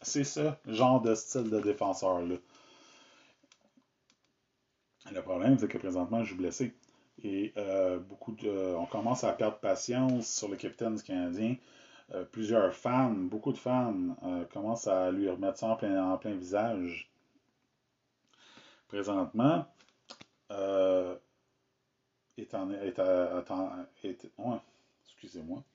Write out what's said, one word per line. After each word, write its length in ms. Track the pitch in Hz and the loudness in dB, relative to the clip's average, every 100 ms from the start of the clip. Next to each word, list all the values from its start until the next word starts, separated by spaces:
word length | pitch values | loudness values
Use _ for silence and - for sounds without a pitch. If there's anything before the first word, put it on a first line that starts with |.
c'est 220 | - 147 | -4 -2
ce 280 | 139 - 151 143 - | -2 0 -2 -2 -4
genre 340 | 110 123 127 | 4 6 6
de 140 | 113 | 6
style 340 | 110 - 131 113 | 2 0 -2 0
de 120 | 107 | 2
défenseur-là. 760 | 101 101 101 92 95 90 87 87 - - - - - - - - _ _ _ _ _ _ _ _ _ _ _ _ _ _ _ _ _ _ - | 2 0 0 0 0 0 0 -4 -8 -20 -20 -20 -20 -20 -20 -20 _ _ _ _ _ _ _ _ _ _ _ _ _ _ _ _ _ _ -12
Le 100 | 92 | -8
problème, 360 | 87 92 107 135 | -4 2 6 6
c'est 100 | 104 | 4
que 100 | - | -2
présentement, 440 | 95 90 87 113 | -4 -2 0 0
je 60 | 110 | -2
suis 80 | 90 | -2
blessé. 380 | 90 - 123 - _ _ _ - | -4 -2 -4 -6 _ _ _ -12
Et, 320 | 104 98 104 - | -6 -4 -4 -4
euh, 420 | 101 95 92 90 | -2 2 2 0
beaucoup 340 | 95 98 - | -6 -14 -12
de, 420 | 110 110 98 92 87 | -6 -2 0 0 -2
on 80 | |
commence 400 | 87 107 110 127 | -2 -2 0 0
à 80 | 110 | 0
perdre 240 | - 107 - | 2 0 0
patience 720 | 104 92 - 123 131 123 110 | 0 0 0 2 4 2 0
sur 200 | - 104 | -4 -4
le 80 | 98 | -4
capitaine 400 | 98 - 117 107 | -6 -4 -4 -4
du 60 | |
Canadien. 540 | - - 87 90 113 127 - - - - - | -4 -4 -2 0 -2 -2 -6 -20 -20 -20 -10
Euh, 100 | 92 | -8
plusieurs 480 | 90 110 107 113 92 | -8 -6 2 4 4
fans, 380 | 90 123 127 127 | 2 0 2 4
beaucoup 420 | 104 90 107 143 | 2 -2 -4 -4
de 60 | 127 | -2
fans, 580 | - 127 120 98 - - | 0 2 2 0 -2 -4
euh, 220 | 90 90 | -4 -4
commencent 420 | 85 - 107 117 110 | -6 -6 -4 -2 2
à 240 | 95 92 | 2 2
lui 180 | 95 98 | 2 0
remettre 300 | 90 98 95 | 0 -2 -2
ça 100 | 110 | -2
en 80 | 113 | 0
plein, 360 | 104 95 92 | 0 0 2
en 60 | 92 | 0
plein 160 | 110 | -2
visage. 760 | 98 90 98 117 104 87 85 - _ _ _ _ _ _ _ _ _ _ _ _ _ - - - - _ | -6 -2 0 0 -2 -4 -8 -12 _ _ _ _ _ _ _ _ _ _ _ _ _ -20 -20 -20 -20 _
Présentement, 800 | 101 98 98 87 110 131 170 - _ _ _ - - - _ - | -6 -2 0 0 4 4 4 0 _ _ _ -20 -20 -20 _ -10
euh, 640 | 101 98 98 95 92 92 87 _ _ _ _ _ _ _ _ _ _ _ - | -4 0 4 4 4 2 -6 _ _ _ _ _ _ _ _ _ _ _ -14
est 180 | 104 | -8
en, 160 | 101 95 | -6 -6
est 280 | 101 101 90 | -4 -4 0
à, 380 | 92 90 90 90 | 4 4 4 0
est 120 | 90 | -4
en, 200 | 92 92 90 90 _ | -4 -4 -6 -14 _
est, 260 | 98 90 - - | -10 -10 -14 -8
ouais, 200 | 113 110 - _ _ _ _ | -4 -4 -8 _ _ _ _
excusez-moi, 580 | - 95 90 78 139 139 | -20 -18 -14 -10 -10 -12